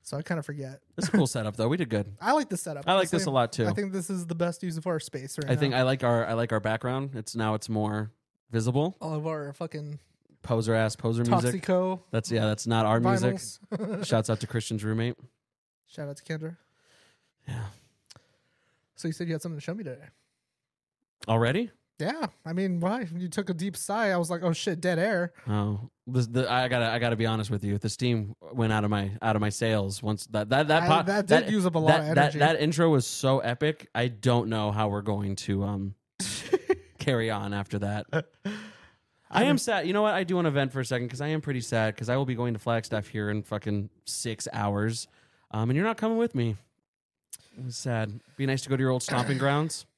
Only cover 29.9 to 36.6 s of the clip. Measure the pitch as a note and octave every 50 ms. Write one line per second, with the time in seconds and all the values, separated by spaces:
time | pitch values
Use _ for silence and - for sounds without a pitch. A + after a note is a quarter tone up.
29.9 | G2 - - G#2+ G#2+ G2 - - A2 G#2+ G#2+ G#2+ B2+ C#3 D3+ D3 D#3 E3 D#3 D3
30.9 | D#3 E3 F3 F3+ G3 G#3 G3+ - - D#3+ - - G#3+ G#3+ F3+ F3+ E3 E3+ D#3 D#3
31.9 | D3+ D#3 D3+ D3+ E3 C#3 C#3+ D3 C#3+ D3+ D3 D#3 E3 C#3+ D3 D3+ D#3 C#3+ E3+ E3
32.9 | D#3 C3+ B2 - - - - C3+ C3 C3+ - A2+ A#2+ B2 D3+ D3+ D#3 - - -
33.9 | _ A2+ A#2+ B2+ A#2 G2+ - B2+ A#2+ A#2+ A2 G#2+ A2+ A2 G#2+ G#2 G#2 G#2+ G#2+ G#2+
34.9 | G2+ G#2 G2+ G#2+ G#2 G2+ G2+ G2 G2 - - - G2+ G2 G2 G2+ G#2 G2 G2 G2
35.9 | G2 _ _ _ _ _ F#3 - - - - - - -